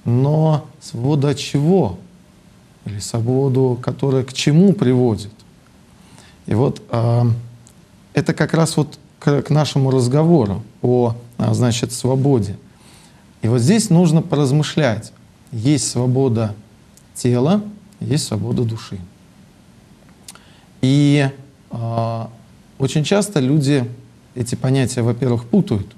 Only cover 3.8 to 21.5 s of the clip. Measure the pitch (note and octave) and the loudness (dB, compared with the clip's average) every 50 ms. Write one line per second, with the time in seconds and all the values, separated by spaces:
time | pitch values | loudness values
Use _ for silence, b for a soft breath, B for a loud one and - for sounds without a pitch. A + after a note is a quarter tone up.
3.8 | - B2+ B2 - C#3 C#3 C3 C3 A#2+ - - - - D3 D3 E3 G3 G3 E3+ - | -4 -6 -4 -2 -2 0 0 0 -2 -4 -6 -2 0 4 6 6 6 6 4 4
4.8 | - B2 B2+ B2 B2 A#2 G#2 F2+ - - - - - - - - _ - _ - | 2 2 4 4 2 2 0 -2 -6 -12 -18 -20 -20 -20 -20 -20 _ -20 _ -20
5.8 | - - - B B B B B B B B B B - G#2 G#2+ C#3+ - - - | -20 -20 -20 B B B B B B B B B B -2 0 0 0 0 -2 -6
6.8 | - - A#2+ A#2 A#2 A#2 A#2 A#2+ A#2+ A#2 A#2 - - - - - - - - - | -8 -4 -2 0 0 2 2 2 2 2 0 -2 -6 -14 -20 -20 -20 -20 -20 -20
7.8 | - _ - - - - - - E3+ - C#3+ E3 D#3 - - D#3+ D#3+ - - D#3+ | -20 _ -20 -20 -12 -6 -4 -2 -2 0 0 0 0 0 2 0 0 2 0 -2
8.8 | C#3 - - - - - _ - - D3+ C#3+ C3+ A#2 - D3 D#3 D3 - - C#3+ | -2 -2 -6 -20 -20 -20 _ -4 0 0 0 0 0 0 0 0 0 0 0 0
9.8 | C3 C3 C3 C3 A#2+ B2 C3+ D3+ D#3+ E3+ F3 C#3+ G#2+ G2+ G2 G#2+ - - - - | 2 2 2 2 2 2 2 2 4 4 4 4 2 0 -2 -6 -8 -12 -10 -4
10.8 | - B2 B2 B2 A#2+ A#2 A2+ - - - - - - A#2 A2 A2 B2 A#2+ A2+ - | 0 0 2 2 2 0 -2 -6 -12 -14 -6 -4 -2 -2 0 0 0 0 0 -2
11.8 | - - - - - B2 C3+ C3+ C3 C#3+ C3+ A2+ G2 F#2+ F#2 - - B B B | -4 -6 -6 -4 -2 -2 0 0 2 2 2 2 0 -2 -8 -12 -16 B B B
12.8 | B B B B B B B B B B B - - A2 B2+ B2 A#2 D3+ A3+ A3+ | B B B B B B B B B B B -6 -2 0 0 2 2 2 2 2
13.8 | G#3+ - E3 F3 F3+ D#3 D#3 D#3+ - - D3 D3 D3 B2 C#3+ D3+ D3 - - E3 | 2 2 4 4 4 4 2 2 0 0 0 0 0 2 2 0 0 0 -2 0
14.8 | D3 A#2+ G#2+ A2 - - - - - - - _ - - B2+ A2 A2 C#3 D3+ B2+ | 0 0 -2 -2 -8 -14 -20 -20 -20 -20 -20 _ -20 -14 -10 -4 0 0 0 0
15.8 | - - - A#2+ B2 B2+ B2 C3+ C3+ B2+ A2 A2+ A2+ G#2 G#2 - - - - - | 0 -4 -4 -2 -2 0 0 2 0 0 0 0 -2 -4 -6 -10 -18 -20 -20 -20
16.8 | - _ - - _ - - - - A#2+ A#2+ B2 C3 E3 G3+ G#3+ G#3 - - - | -20 _ -20 -20 _ -20 -10 -4 -2 0 2 2 2 2 0 0 -2 -6 -16 -18
17.8 | - - - - A2+ A2+ C3 - - - A2+ G2+ G#2+ A#2 A#2+ B2 A#2+ A2 A2+ A2 | -20 -20 -14 -10 -4 -4 -2 -2 -2 -4 -6 -4 -4 -2 -2 -2 -2 -4 -4 -8
18.8 | - - G2+ G2 F2 - - _ - - - - - - - _ - _ - - | -10 -14 -14 -14 -14 -18 -20 _ -20 -20 -20 -20 -20 -20 -20 _ -20 _ -20 -20
19.8 | _ - - - - - - - - - B B B B B B B B B - | _ -20 -20 -20 -20 -20 -20 -20 -20 -20 B B B B B B B B B -4
20.8 | C3 C3 C#3 D3 C#3+ C#3+ C#3+ D3 C3+ C3+ - - - - | 0 2 2 4 4 4 4 2 2 0 -4 -8 -20 -20